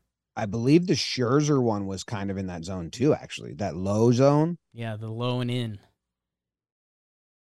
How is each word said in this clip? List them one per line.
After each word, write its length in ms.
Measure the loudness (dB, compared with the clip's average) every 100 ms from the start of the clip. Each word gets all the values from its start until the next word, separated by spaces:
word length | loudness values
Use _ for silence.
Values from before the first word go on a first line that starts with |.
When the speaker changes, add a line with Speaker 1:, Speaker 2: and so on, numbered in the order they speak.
| _ _ _ -8
Speaker 1:
I 100 | -4
believe 420 | -2 6 6 6
the 60 |
Scherzer 680 | 0 0 -2 2 2 4 2
one 240 | 2 0 -4
was 160 | -8
kind 280 | -8 -6 -4
of 40 | -4
in 120 | -6
that 160 | -8
zone 260 | -8 -8 -8
too, 240 | -2 2
actually. 400 | 2 -2 -14 -12
That 220 | -6 -6 -4
low 340 | -2 4 4
zone. 480 | 6 6 4 2 -2 _
Speaker 2:
Yeah, 240 | -10 -8 -8
the 120 | -8
low 320 | -6 -4 -2
and 100 | -4
in. 280 | -4 -6 -8 _ _ _ _ _ _ _ _ _ _ _ _ _ _ _ _